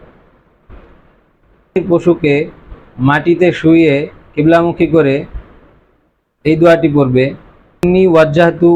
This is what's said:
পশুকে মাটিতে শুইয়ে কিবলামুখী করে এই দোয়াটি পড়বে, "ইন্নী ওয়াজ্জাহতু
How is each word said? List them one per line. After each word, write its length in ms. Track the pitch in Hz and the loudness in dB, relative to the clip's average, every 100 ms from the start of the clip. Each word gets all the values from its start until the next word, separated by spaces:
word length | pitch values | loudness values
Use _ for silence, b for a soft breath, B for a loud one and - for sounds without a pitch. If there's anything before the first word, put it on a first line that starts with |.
| - _ _ _ _ _ _ - - _ _ _ _ _ _ _ _ 190 | -20 _ _ _ _ _ _ -20 -20 _ _ _ _ _ _ _ _ -8
পশুকে 580 | 175 170 175 165 151 143 165 - - - - - | -2 -2 0 -2 0 -2 -4 -12 -20 -20 -18 -4
মাটিতে 500 | 131 147 151 165 180 | -2 0 0 0 0
শুইয়ে 420 | - 160 165 160 139 170 - _ | 0 2 2 2 0 -4 -14 _
কিবলামুখী 560 | - 156 165 170 170 165 | -4 2 2 0 -2 -2
করে 280 | 160 139 139 180 - - - _ _ _ _ _ _ _ _ | 0 0 -2 -6 -14 -16 -20 _ _ _ _ _ _ _ _
এই 120 | 147 160 | -4 0
দোয়াটি 320 | 170 165 165 | 2 2 0
পড়বে, 360 | 143 131 127 135 170 - _ _ _ | 0 0 0 -2 -6 -20 _ _ _
"ইন্নী 220 | 175 185 190 | -2 0 2
ওয়াজ্জাহতু 640 | 160 156 147 170 165 170 | 2 2 2 0 0 0